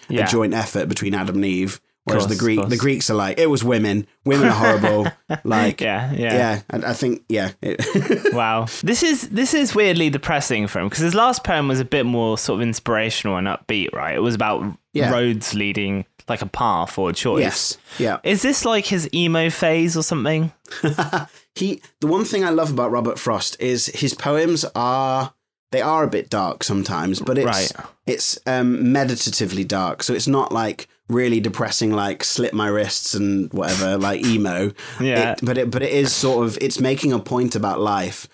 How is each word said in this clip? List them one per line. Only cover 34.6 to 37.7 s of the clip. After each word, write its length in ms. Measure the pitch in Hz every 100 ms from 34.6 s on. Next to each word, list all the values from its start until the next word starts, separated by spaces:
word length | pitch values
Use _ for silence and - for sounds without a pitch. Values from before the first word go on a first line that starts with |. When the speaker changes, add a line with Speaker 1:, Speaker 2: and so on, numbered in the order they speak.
| 101 - - -
Speaker 1:
Yeah. 320 | 131 117 117
Speaker 2:
It, 80 | -
but 140 | 123 127
it, 120 | 120
but 120 | 127
it 80 | 135
is 200 | 139 135
sort 320 | - 135 120
of, 140 | 117 104
it's 200 | 135 -
making 320 | 131 139 147
a 80 | 117
point 340 | - 123 123
about 260 | 104 101